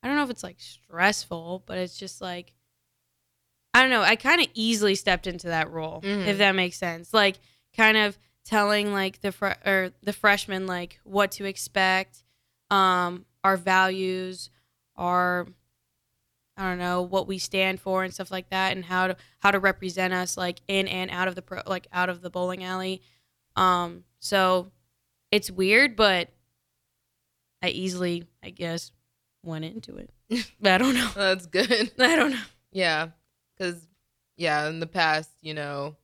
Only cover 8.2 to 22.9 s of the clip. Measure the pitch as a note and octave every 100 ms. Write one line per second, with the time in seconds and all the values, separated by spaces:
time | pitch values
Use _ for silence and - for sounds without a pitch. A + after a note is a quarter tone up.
8.2 | _ _ - A3 G#3 G#3 G#3 G3+ F#3+ -
9.2 | G3+ F#3 G3 - - F#3+ F#3 - G3+ G3+
10.2 | G#3+ G3+ - F#3+ F#3+ F3+ F3 - - G3
11.2 | G3 - G3 F#3+ - - F#3+ F#3 F#3+ -
12.2 | _ _ _ _ _ G3+ F#3+ F3+ F3+ F3+
13.2 | - _ G3 F#3+ F3 F#3+ F#3+ F#3+ F#3 F#3
14.2 | F#3 F#3 - _ _ _ _ - F3 F3+
15.2 | F3+ F3+ F3 F3+ _ _ _ _ _ _
16.2 | _ _ _ - F#3+ F3+ F3+ F3+ F3+ F#3+
17.2 | F#3+ F#3+ - F#3+ F#3+ F#3+ - F#3 F#3+ F3+
18.2 | F#3 F#3 F#3 F#3+ F#3+ F#3 F3 F#3 F#3 F#3
19.2 | - _ G3+ G3+ G3 F#3+ F#3+ F3 F#3 F#3
20.2 | F3+ - F3+ F3+ _ G3 F#3+ F#3 F#3 F3+
21.2 | F#3 F#3 - F3+ - F#3 - F3+ F3+ F3
22.2 | F3+ F3+ F3+ F#3 F#3 F#3 F#3